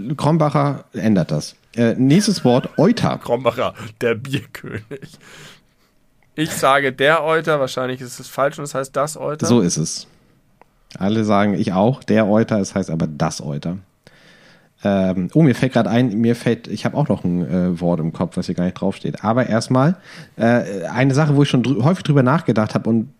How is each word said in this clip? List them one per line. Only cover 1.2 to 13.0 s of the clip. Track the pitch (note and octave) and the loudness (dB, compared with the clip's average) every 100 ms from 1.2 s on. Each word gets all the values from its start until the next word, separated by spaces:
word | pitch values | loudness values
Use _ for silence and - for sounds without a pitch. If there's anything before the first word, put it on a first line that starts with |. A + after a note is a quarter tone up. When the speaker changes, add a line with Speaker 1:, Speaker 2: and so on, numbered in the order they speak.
| D#2 | 2
Speaker 1:
das. | D2 - - _ - | -2 -6 -14 _ -2
Äh, | A#2 G#2+ | 0 2
nächstes | C3 D#3+ G#3+ F#3+ | 4 4 4 0
Wort, | B2 A#2+ - - | 2 2 0 2
Euter. | E3+ A#3+ - - | 2 2 -2 -2
Speaker 2:
Krombacher, | - A#2+ B2+ - G2+ - A2 - | -4 -2 -2 -2 -4 -6 -16 -4
der | A#2 A#2 | -2 -2
Bierkönig. | C3+ C3 - - - G#2+ - C#3 C#3+ - - - - - _ _ _ _ _ _ _ - | -4 -6 -6 -14 -12 -12 -12 -16 -16 -20 -20 -20 -20 -20 _ _ _ _ _ _ _ -6
Ich | D#3 | -6
sage | - C#3+ C#3 C#3 | 0 2 2 2
der | B2+ C#3 D#3+ | 0 2 2
Euter, | D3+ D#3+ D#3+ D3+ | 2 0 0 0
wahrscheinlich | C3 - B2+ B2+ | -2 -4 -6 -6
ist | B2+ - | -10 -16
es | C3 | -10
falsch | - C#3 D3 | -2 -2 -2
und | C#3+ | -8
es | C3+ | -6
heißt | C3+ C#3 | -6 -4
das | D3 - | -4 -4
Euter. | C#3 D3+ E3 | -8 -2 2
Speaker 1:
So | A#3+ | 4
ist | F2 D2+ | 2 0
es. | D#2+ - - _ _ _ _ _ _ _ _ - | -4 -8 -14 _ _ _ _ _ _ _ _ -6
Alle | F#2+ A2 | -2 0
sagen, | G#2+ G2+ G#2 | 2 2 2
ich | F#2+ - | 0 0
auch, | F#2 G#2+ C3+ | 2 2 0
der | - G#2+ G#2+ | 0 2 4
Euter, | G#2+ A2+ G#2+ | 2 2 0
es | F#2+ G2+ | -2 -4
heißt | F2+ | -4
aber | E2 | -2